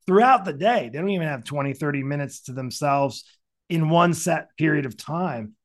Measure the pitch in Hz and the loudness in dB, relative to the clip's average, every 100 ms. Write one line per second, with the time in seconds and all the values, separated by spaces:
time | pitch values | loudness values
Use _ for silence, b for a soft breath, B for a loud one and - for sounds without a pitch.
0 | - 190 247 262 185 143 202 233 117 139 | 2 6 6 4 2 -2 0 0 -2 -6
1 | 190 190 160 135 - 143 139 131 147 139 | -4 -2 -4 -6 -6 -4 -4 -2 -4 -2
2 | 135 143 139 - - 127 127 - 143 139 | -4 -4 -6 -10 -12 -10 -8 -4 0 2
3 | 139 - - b _ _ - 165 156 170 | 0 -2 -18 b _ _ -4 0 4 4
4 | 175 165 180 160 - - 156 151 131 110 | 4 2 0 -2 -4 -2 0 0 -2 -8
5 | - 165 180 120 107 - | -8 -4 -4 -6 -10 -16